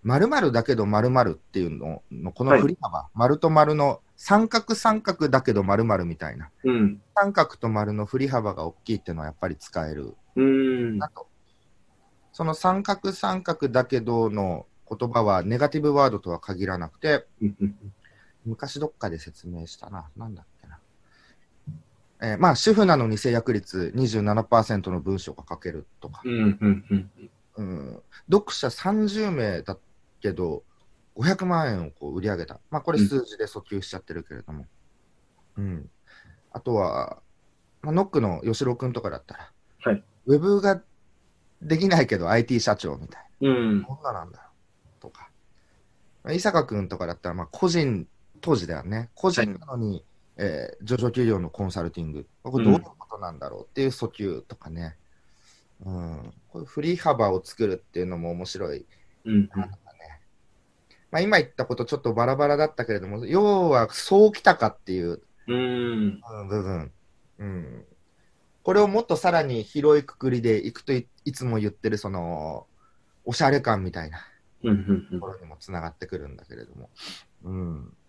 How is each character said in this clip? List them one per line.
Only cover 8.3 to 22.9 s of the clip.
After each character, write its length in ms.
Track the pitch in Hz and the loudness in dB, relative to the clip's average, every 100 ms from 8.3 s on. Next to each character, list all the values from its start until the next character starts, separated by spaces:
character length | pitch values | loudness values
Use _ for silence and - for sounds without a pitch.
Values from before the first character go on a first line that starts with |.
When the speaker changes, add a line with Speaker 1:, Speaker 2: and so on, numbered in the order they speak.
| 127 107 92 | 0 -2 -4
Speaker 1:
が 100 | 82 | -8
大 100 | - | -10
き 100 | - 107 | -6 -6
い 20 | |
っ 40 | |
て 100 | - | -4
い 20 | |
う 20 | 82 | -8
の 60 | |
は 60 | 76 | -8
や 40 | |
っ 40 | 76 | -8
ぱ 80 | 92 | -8
り 80 | 78 | -8
使 320 | - 85 80 | -8 -8 -6
え 60 | |
る 220 | 76 62 - _ - | -8 -12 -16 _ 0
Speaker 2:
う 60 | |
ー 20 | |
ん。 540 | 135 135 135 127 117 107 | 2 4 2 0 -2 -4
Speaker 1:
な 100 | 151 | -6
と。 180 | - - _ _ _ _ _ _ _ _ _ _ | -10 -20 _ _ _ _ _ _ _ _ _ _
そ 100 | - | -6
の 120 | 165 156 | -4 0
三 280 | 185 190 | 2 2
角 300 | 202 196 196 | 0 -2 -4
三 300 | 190 196 185 | -4 -4 -2
角 260 | - 160 139 | -4 -2 2
だ 160 | 123 127 | 2 2
け 160 | 127 | -2
ど 280 | 113 117 113 | 0 0 0
の 360 | 104 95 80 - _ - | 0 -2 -4 -10 _ -14
言 200 | 107 123 | -6 -2
葉 140 | 117 | 2
は 200 | 107 95 | 4 2
ネ 140 | 90 120 | 2 0
ガ 120 | 143 | 0
テ 80 | 156 | 0
ィ 40 | |
ブ 120 | 147 | 2
ワ 140 | 143 135 | 4 4
ー 40 | |
ド 80 | 104 | 2
と 120 | 90 | -6
は 80 | 85 | -8
限 260 | - 92 95 | -6 -6 -4
ら 120 | 90 | -6
な 100 | 82 | -8
く 100 | _ | _
て、 260 | 156 143 - _ | 0 0 -2 _
Speaker 2:
う 40 | 104 | -6
ん 100 | 101 | -2
う 20 | |
ん 40 | 101 | -4
う 180 | - 101 | -4 -18
ん。 80 | - _ _ _ _ | -20 _ _ _ _
Speaker 1:
昔 360 | 117 113 139 143 | -10 -8 -10 -6
ど 80 | 151 | -8
っ 40 | |
か 200 | _ 101 | _ -8
で 80 | 82 | -8
説 280 | 80 - 87 | -14 -18 -14
明 200 | 87 82 | -12 -14
し 100 | - | -16
た 140 | 107 | -16
な。 180 | 98 80 - | -16 -16 -16
な 100 | 113 | -16
ん 60 | |
だ 80 | 92 | -16
っ 40 | - _ | -20 _
け 80 | - | -20
な。 120 | 76 _ _ _ _ _ _ _ _ - - _ _ _ _ | -20 _ _ _ _ _ _ _ _ -16 -16 _ _ _ _
え 100 | 113 | -4
ー、 40 | 104 | 4
ま 100 | 180 | 4
あ、 60 | 135 | 4
主 180 | 214 | 4
婦 140 | 214 | 6
な 100 | 196 | 6